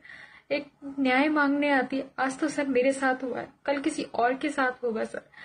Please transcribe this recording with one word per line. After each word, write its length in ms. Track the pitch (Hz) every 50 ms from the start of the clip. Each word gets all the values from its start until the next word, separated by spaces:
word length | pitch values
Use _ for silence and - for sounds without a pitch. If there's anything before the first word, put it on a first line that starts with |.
| - - - - - - - - _ -
एक 160 | 285 294 294 - - _ 285 277 269 277
न्याय 300 | 269 254 254 262 285 311
मांगने 420 | 302 302 285 277 277 285 294 285
आती 260 | 285 269 262 - -
है। 140 | 269 262 - - -
आज 200 | 262 269 262 -
तो 80 | 320 294
सर 180 | 294 302 285 269
मेरे 240 | 262 247 247 269
साथ 300 | 269 - 277 262 262 262 269
हुआ 160 | 254 - -
है, 80 | - - - _ -
कल 140 | - 285 285
किसी 220 | 277 320 302 - 240
और 300 | - - - 233 247 262
के 160 | 262 285 302
साथ 340 | 285 - 262 254 254 - -
होगा 200 | 240 220 220 -
सर, 180 | - - - - _ - -